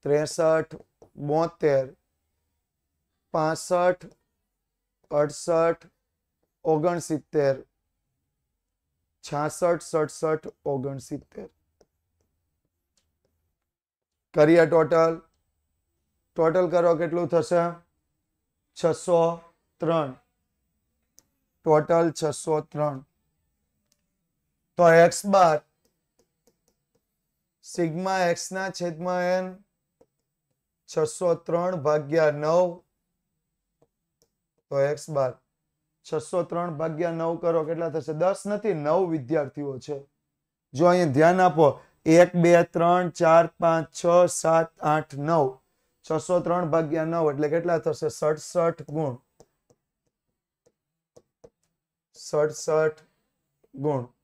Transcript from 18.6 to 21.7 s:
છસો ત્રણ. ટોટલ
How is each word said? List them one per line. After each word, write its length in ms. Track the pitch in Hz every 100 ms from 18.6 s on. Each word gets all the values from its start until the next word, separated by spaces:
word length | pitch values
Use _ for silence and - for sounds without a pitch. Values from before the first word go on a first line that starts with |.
| _ -
છસો 440 | 175 156 - 170 165 170 - _ _ _
ત્રણ. 360 | 160 165 147 127 _ _ _ _ _ _ _ _ _ _ _ _ _ _
ટોટલ 460 | -